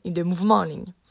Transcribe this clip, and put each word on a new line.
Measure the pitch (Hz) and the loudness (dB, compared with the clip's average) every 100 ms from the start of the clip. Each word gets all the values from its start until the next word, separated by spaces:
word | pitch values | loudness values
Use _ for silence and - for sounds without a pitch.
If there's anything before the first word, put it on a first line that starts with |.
et | 185 | -6
de | 175 | -4
mouvements | 175 175 208 208 | -2 0 4 4
en | |
ligne. | 165 - - - _ | 2 -6 -14 -18 _